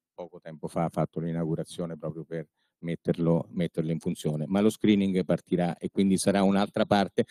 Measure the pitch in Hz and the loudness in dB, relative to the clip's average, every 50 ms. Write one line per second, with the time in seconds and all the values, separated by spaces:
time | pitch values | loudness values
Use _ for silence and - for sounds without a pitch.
0 | _ _ _ - 87 82 - 85 - 82 82 73 82 82 - 92 82 78 - - | _ _ _ -16 -16 -14 -16 -16 -16 -16 -14 -12 -10 -6 -4 -2 -4 -2 -2 -4
1 | 76 - - 85 82 85 82 82 82 78 80 80 80 - - - 87 82 82 78 | -4 -4 -4 -6 -6 -4 -4 -4 -4 -4 -4 -4 -6 -8 -8 -10 -10 -10 -10 -10
2 | 80 80 78 82 78 - 82 80 76 _ _ _ _ _ _ - 85 82 80 - | -10 -10 -10 -10 -12 -10 -10 -10 -10 _ _ _ _ _ _ -12 -8 -6 -6 -4
3 | - - 82 - 85 82 82 80 - - - 90 85 82 - 85 80 80 82 80 | -2 -4 -2 0 2 2 2 2 0 -4 -4 -4 -4 -4 -2 -4 -2 -2 -2 -4
4 | - 90 82 - - 78 76 76 76 - 95 101 104 110 - - - 104 104 101 | -4 -6 -6 -4 -4 -4 -2 -2 -2 -2 0 2 2 2 2 2 4 4 4 4
5 | 98 98 90 92 87 82 87 - - - 92 87 87 85 - - - - - 101 | 4 2 0 0 0 0 0 -2 0 -2 0 0 0 0 -2 -4 -8 -4 0 2
6 | 98 98 95 90 - 101 95 101 95 98 98 98 104 - - 107 - - 107 101 | 4 4 4 2 0 0 2 2 4 4 4 2 2 0 0 -2 0 2 4 2
7 | 95 - - 120 113 - | 2 0 0 -2 -2 -4